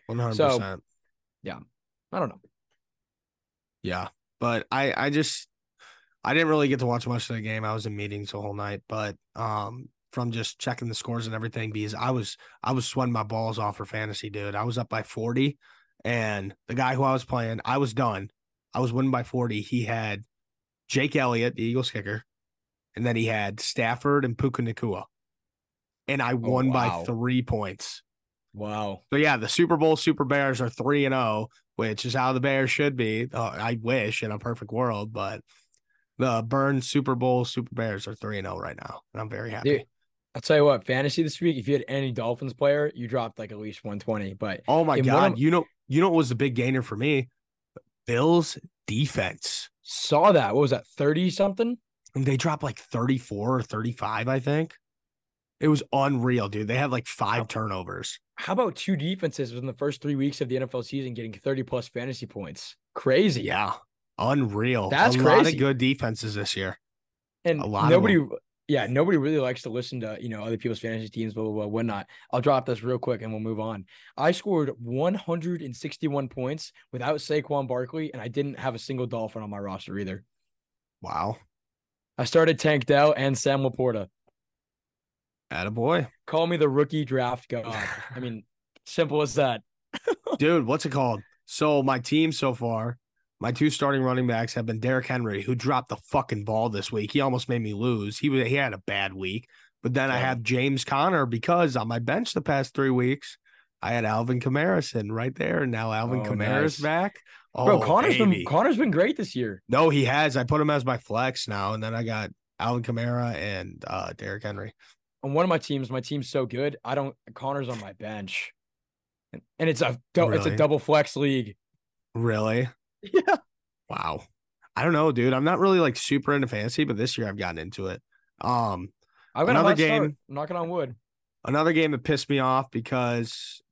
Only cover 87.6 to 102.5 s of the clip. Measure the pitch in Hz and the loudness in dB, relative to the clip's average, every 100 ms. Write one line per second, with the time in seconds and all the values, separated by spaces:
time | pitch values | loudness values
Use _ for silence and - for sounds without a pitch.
87.6 | 113 104 - - - 127 123 110 - _ | -6 -6 -6 -8 -12 -10 -8 -10 -14 _
88.6 | _ _ - - 156 147 147 - 135 110 | _ _ -6 0 2 2 0 2 2 0
89.6 | - _ _ - - - - - 151 170 | -8 _ _ -6 -2 -2 -2 2 4 4
90.6 | 120 156 151 139 127 104 - _ - - | 4 0 0 0 2 0 -6 _ -10 0
91.6 | 151 147 135 127 123 156 160 143 139 120 | 4 4 4 0 2 2 2 2 0 0
92.6 | 117 113 117 120 _ _ _ - 120 123 | -2 -2 -4 -6 _ _ _ -6 -4 2
93.6 | 151 143 139 139 127 127 123 113 113 123 | 2 2 2 2 2 2 2 0 -2 -4
94.6 | 113 110 123 131 - 127 113 101 101 123 | -4 -2 0 0 0 -2 -2 -2 -2 -2
95.6 | 127 127 - - - 143 - 110 104 110 | 0 0 -2 -8 -2 0 0 -2 -2 0
96.6 | 117 101 - 113 107 147 135 127 123 120 | 0 -2 -4 -4 -2 0 2 0 -2 -2
97.6 | 110 104 123 113 101 113 143 135 120 139 | -2 -2 0 0 -2 -2 0 2 2 0
98.6 | 131 95 - 101 98 95 92 110 - _ | 0 -4 -6 -4 -4 -4 -6 -6 -8 _
99.6 | _ _ - 127 135 123 131 123 113 123 | _ _ -2 0 2 2 0 -2 0 2
100.6 | 139 135 - 139 170 170 127 113 143 175 | 2 0 0 2 2 2 2 0 2 4
101.6 | 160 123 113 117 120 170 233 180 156 | 4 2 -2 -2 0 -2 -2 -2 0